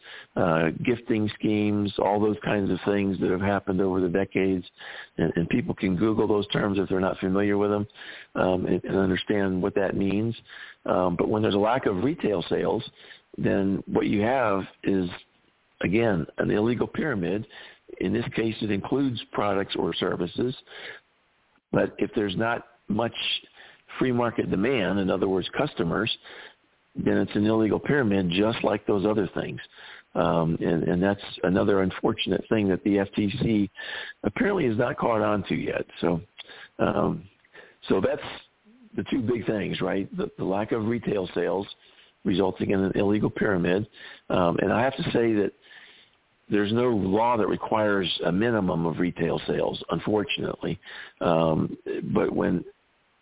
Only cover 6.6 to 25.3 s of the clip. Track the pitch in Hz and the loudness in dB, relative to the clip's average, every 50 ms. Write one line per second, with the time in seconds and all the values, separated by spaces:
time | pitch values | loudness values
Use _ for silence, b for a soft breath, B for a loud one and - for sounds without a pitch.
6.6 | - 104 95 98 92 - 95 92 95 92 - - 101 95 95 98 101 104 101 101 | 0 0 0 0 0 0 0 0 0 0 0 0 -2 0 2 2 2 2 2 2
7.6 | 104 101 104 104 107 - B B B B B B B B - - - 92 92 90 | 2 2 2 0 -2 -4 B B B B B B B B -2 0 2 2 2 2
8.6 | 85 82 92 87 - - 90 95 98 92 92 85 - - 107 101 98 95 92 92 | 2 0 0 0 0 0 0 2 2 2 2 0 0 0 0 0 0 0 0 0
9.6 | 92 101 - 104 95 90 - - 98 98 98 104 110 117 113 - - B B B | 0 0 0 0 0 0 0 0 0 0 0 0 -2 -2 -4 -6 -12 B B B
10.6 | B B B B - - 95 90 90 90 87 85 - - 110 107 110 107 98 101 | B B B B -2 0 0 2 2 2 2 0 0 2 2 2 2 2 4 4
11.6 | 104 110 123 131 - 127 101 92 95 139 175 - - 113 101 87 82 - 87 85 | 4 2 2 2 0 0 0 0 0 -2 -2 0 0 0 0 0 -2 -2 -2 0
12.6 | 85 87 90 117 - - B B B B B B B B - - - 107 98 101 | 0 0 0 -2 -4 -8 B B B B B B B B -8 -4 -2 0 2 2
13.6 | 98 98 98 - - - - 113 104 - 113 101 104 113 131 139 120 107 98 98 | 2 0 0 -2 -2 -2 0 0 2 2 2 2 2 2 2 2 2 2 0 0
14.6 | 92 - - _ - - 98 95 90 87 92 - - _ _ _ _ _ _ _ | -2 -6 -10 _ -2 0 0 0 0 -2 -6 -10 -16 _ _ _ _ _ _ _
15.6 | _ _ _ - - 85 90 113 117 113 98 82 69 - - - 85 92 95 101 | _ _ _ -6 -2 0 2 2 2 2 2 0 -2 -4 -4 -2 -2 0 2 2
16.6 | 107 117 123 - - - - - 160 156 123 98 85 85 95 107 117 - B B | 2 2 0 0 -2 -4 -4 -4 -4 -2 -2 -2 -2 -2 -2 -4 -6 -8 B B
17.6 | B B B B B B - - - 92 101 117 120 123 - - 113 113 110 - | B B B B B B -8 -4 -2 0 0 0 -2 -4 -2 -2 -2 -2 -2 -2
18.6 | 113 104 101 98 - - 127 135 143 135 120 107 - - - - 104 104 98 98 | -2 -2 -2 -2 -2 -2 0 0 0 0 -2 -4 -10 -8 -4 -2 0 0 0 0
19.6 | 98 - - - 95 87 82 - 101 90 92 95 90 87 - - 117 127 135 - | -2 -2 -2 -2 -2 -2 -2 -2 -2 -2 -2 -2 -4 -4 -4 -2 -4 -4 -4 -8
20.6 | - B B B B B B B B B _ _ _ _ _ _ _ _ _ _ | -14 B B B B B B B B B _ _ _ _ _ _ _ _ _ _
21.6 | _ - - 98 104 95 - - 104 95 - 117 104 101 90 92 113 113 120 110 | _ -2 0 2 2 0 0 -2 -4 -2 0 0 0 0 0 -2 -2 -2 -2 -4
22.6 | - - _ _ _ - 101 107 117 113 - - - - - - - - B B | -6 -12 _ _ _ -4 -2 -2 -2 -4 -4 -6 -6 -4 -4 -6 -6 -10 B B
23.6 | B B B B B - - - 139 131 123 120 120 117 - - - 87 - 90 | B B B B B -10 -4 -2 0 2 2 2 2 0 0 -2 -2 0 0 0
24.6 | 101 131 139 117 92 90 95 101 95 92 95 92 101 98 | 2 2 2 2 0 0 0 0 2 2 2 2 2 2